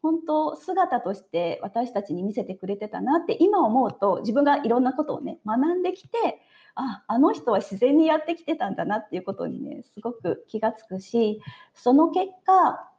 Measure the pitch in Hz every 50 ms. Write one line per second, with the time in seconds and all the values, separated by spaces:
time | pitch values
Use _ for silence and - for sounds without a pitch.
0 | - 311 320 330 330 330 302 302 311 302 302 - - - 370 381 359 - 269 240
1 | - 175 208 - _ _ - 165 175 170 - - - 202 - 233 254 247 - 202
2 | 202 - 180 175 185 202 214 254 196 185 190 190 - 185 202 202 214 208 - 180
3 | 190 233 285 339 339 - - - 320 392 427 381 269 220 220 262 262 208 - -
4 | - 202 180 - - 214 214 269 285 285 285 285 - 226 233 247 262 247 262 -
5 | 302 302 160 - - 180 - - _ 214 220 247 277 320 349 370 349 359 370 -
6 | _ - - 466 453 277 - - _ _ _ _ _ - _ - 254 262 196 -
7 | _ - 214 240 277 359 440 - - 247 214 - 226 - 202 196 240 254 285 311
8 | 320 320 302 311 311 - 339 - - - 330 - - 196 - - 170 170 202 220
9 | 220 - - 185 185 - 190 - 170 165 - - - - 147 165 - _ _ 208
10 | - 233 240 226 - 175 147 - - _ - 214 220 220 - - - _ 185 190
11 | 190 - - 233 226 214 214 214 - - - - - _ _ _ - 247 254 285
12 | 320 330 285 359 381 381 - - _ - 381 381 339 240 - - - - _